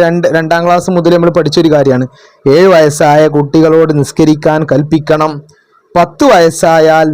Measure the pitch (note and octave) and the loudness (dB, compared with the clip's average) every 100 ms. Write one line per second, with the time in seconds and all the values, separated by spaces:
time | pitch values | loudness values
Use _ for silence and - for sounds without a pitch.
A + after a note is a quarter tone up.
0 | E3+ F3 E3 D#3+ D#3+ E3+ F3 F3 F#3+ F3+ | 0 -2 -2 -2 -2 -2 0 -2 -2 -2
1 | E3 F3 E3+ E3+ D3+ F3 D#3+ D3 C#3 B2+ | 0 0 0 -2 -2 0 0 2 0 0
2 | C3 _ _ _ C#3 D3+ F#3+ E3 D3+ D3+ | -4 _ _ _ 0 2 4 4 2 0
3 | D3+ D3 D#3 D3 C#3+ D#3+ D#3+ D#3+ D#3 D3 | 0 2 2 0 -2 0 2 2 0 -2
4 | C3+ - D#3 D3+ D#3 D#3 D#3 C3+ D3+ D#3+ | -4 -2 0 0 -2 -2 -2 -4 -2 -4
5 | D3+ D#3 D#3 D3 - _ _ _ _ F3 | -2 -2 -2 -6 -16 _ _ _ _ -4
6 | E3+ - C#4+ F#3+ E3 D#3+ E3+ E3 D#3+ D#3+ | -4 0 2 2 2 0 -2 2 2 2
7 | D#3 | 0